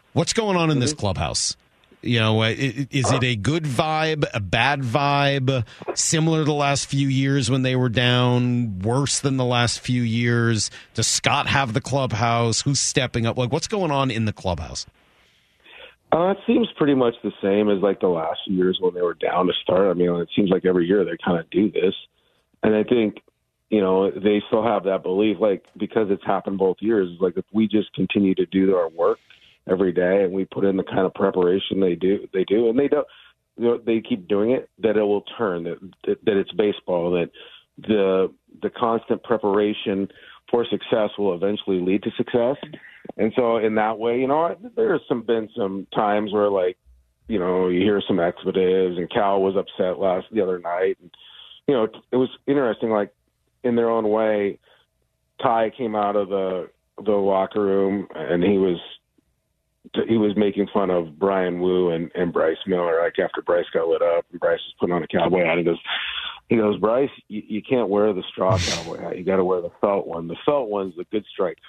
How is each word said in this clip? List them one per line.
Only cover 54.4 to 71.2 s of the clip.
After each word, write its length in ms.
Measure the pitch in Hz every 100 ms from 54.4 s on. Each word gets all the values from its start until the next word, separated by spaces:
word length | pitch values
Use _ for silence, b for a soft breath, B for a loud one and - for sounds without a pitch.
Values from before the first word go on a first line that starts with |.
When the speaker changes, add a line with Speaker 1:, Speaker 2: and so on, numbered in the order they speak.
| 101 - b b b _ _ _ _ -
Speaker 2:
Ty 300 | 131 113 110 -
came 180 | 117 107
out 220 | 101 104
of 100 | 95
the, 420 | 98 95 92 76 _ _ -
the 100 | 104
locker 500 | 101 98 95 95 107
room 460 | 101 98 98 101 90
and 300 | - 69 87
he 140 | 92 98
was, 200 | 95 85 - - _ _ _ _ _ _ _ _ - - -
he 100 | 113
was 180 | 104 101
making 300 | 104 98 98
fun 160 | 107 92
of 300 | 90 82 76
Brian 400 | 98 95 90 87
Wu 300 | 90 90 90
and, 180 | 82 85 -
and 160 | 87
Bryce 260 | 80 80 82 95
Miller, 360 | 90 87 82
like, 160 | 85 -
after 220 | 90 -
Bryce 240 | - 87 82
got 140 | 85 82
lit 140 | 80
up 240 | 85 85 -
and 80 | 87
Bryce 200 | 85 82
was 140 | - -
putting 160 | 90 87
on 80 |
a 40 | 78
cowboy 360 | 90 85 92 82
hat. 120 | 87
He 60 |
goes, 160 | 85 82 B B B B B B _
he 80 | 117
goes, 200 | 107 95
"Bryce, 300 | 104 120 139 - _
you, 120 | 104 -
you 140 | 104
can't 280 | - 127 101
wear 220 | 101 107
the 100 | 92 -
straw 260 | - 95 95
cowboy 440 | 90 - - -
hat. 160 | - -
You 60 |
gotta 220 | 90 95 92
wear 160 | 92
the 100 | 87 -
felt 240 | 104 98 -
one. 200 | 85 82
The 80 | 85 -
felt 240 | 147 113
one's 260 | 101 95 85
the 80 | 90
good 200 | 107